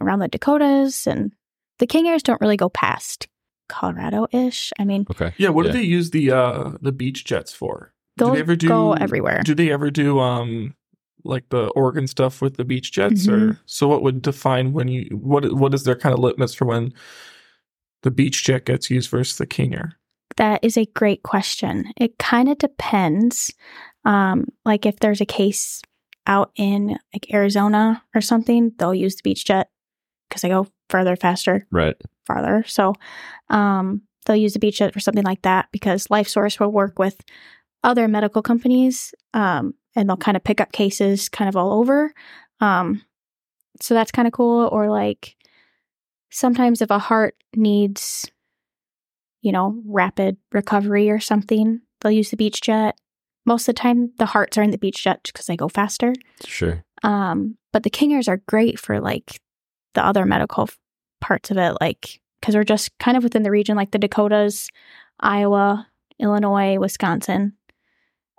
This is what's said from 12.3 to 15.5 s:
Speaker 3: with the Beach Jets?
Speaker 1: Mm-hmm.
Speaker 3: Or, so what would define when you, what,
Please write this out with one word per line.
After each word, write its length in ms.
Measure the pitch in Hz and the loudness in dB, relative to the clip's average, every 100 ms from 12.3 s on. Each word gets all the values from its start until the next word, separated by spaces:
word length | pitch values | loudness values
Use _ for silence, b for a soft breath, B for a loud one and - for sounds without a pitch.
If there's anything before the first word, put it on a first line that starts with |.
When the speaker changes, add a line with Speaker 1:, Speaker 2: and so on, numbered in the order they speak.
| 131 | 0
Speaker 3:
with 140 | 139 135 | -4 -4
the 60 | |
Beach 280 | 127 131 - | -4 -4 -4
Jets? 360 | - 202 208 196 | -2 2 2 4
Speaker 1:
Mm-hmm. 220 | 208 220 | 4 2
Speaker 3:
Or, 80 | 214 - | 0 -8
so 220 | - 143 | 0 2
what 140 | 147 | 2
would 200 | 135 131 | 2 0
define 500 | 135 135 147 127 131 | -4 -2 0 0 0
when 140 | 143 127 | -2 -2
you, 180 | 127 - | -4 -6
what, 400 | 104 123 143 143 | -8 0 0 2